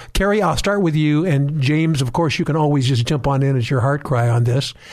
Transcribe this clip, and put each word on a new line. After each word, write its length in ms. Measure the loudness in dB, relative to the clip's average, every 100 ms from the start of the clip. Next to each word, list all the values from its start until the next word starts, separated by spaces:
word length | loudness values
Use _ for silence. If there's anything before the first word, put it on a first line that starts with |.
| -6
Carrie, 300 | -2 0 2
I'll 140 | 0 0
start 260 | 0 0
with 140 | 0 2
you, 280 | 2 2 2
and 340 | 0 0 0
James, 420 | 0 2 0 0
of 100 | -2
course, 260 | -2 -2 -2
you 60 |
can 120 | -2 0
always 320 | 2 2 2
just 180 | 0 0
jump 200 | -2 0
on 160 | 0
in 140 | 0 0
as 140 | 0
your 100 | 0
heart 220 | 0 -2
cry 260 | -2 0 2
on 160 | 2
this. 300 | 2 0 -4 -10 -12